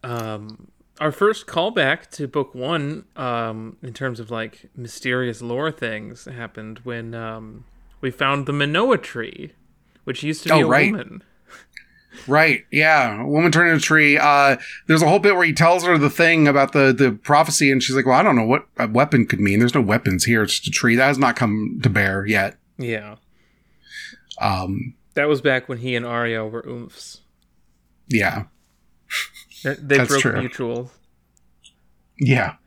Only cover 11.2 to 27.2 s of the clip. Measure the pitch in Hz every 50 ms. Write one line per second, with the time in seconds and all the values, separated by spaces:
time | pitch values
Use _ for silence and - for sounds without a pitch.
11.2 | - _ _ _ _ _ - - - _ _ - - _ _ _ _ _ - -
12.2 | - - 135 151 160 160 135 113 - _ - 143 156 160 160 147 131 117 104 101
13.2 | 120 143 143 151 165 175 156 160 175 170 165 151 - - 160 156 151 147 143 147
14.2 | 135 147 143 143 143 139 135 - - - - - _ - 160 160 165 151 175 202
15.2 | 170 202 202 180 180 165 143 - 170 165 175 185 170 180 175 160 143 143 - -
16.2 | 170 165 165 160 156 147 139 143 139 135 - 151 135 135 131 120 139 127 107 104
17.2 | _ - 147 147 160 - 151 - 147 139 135 131 120 - 131 135 127 127 127 135
18.2 | 180 214 151 120 113 110 127 151 - _ _ - 113 110 110 120 139 147 - 131
19.2 | 110 - - 92 101 98 98 104 120 120 - 151 120 95 104 117 - - 92 90
20.2 | - 120 117 113 107 98 - - - - 147 - - 120 113 120 131 139 143 131
21.2 | 139 123 117 - 127 110 104 107 107 - - - - 120 98 101 101 98 95 98
22.2 | 98 104 107 101 95 101 - _ _ _ _ - 135 120 113 107 104 104 107 _
23.2 | _ _ _ _ _ _ _ _ _ _ _ _ _ _ - - - - - _
24.2 | _ _ - - - 104 98 95 92 92 98 104 117 123 - _ _ _ _ -
25.2 | 143 151 151 135 120 147 131 127 127 - 131 117 120 127 123 120 120 120 117 117
26.2 | 120 117 113 110 110 107 110 117 - - 123 120 117 - - - - - - -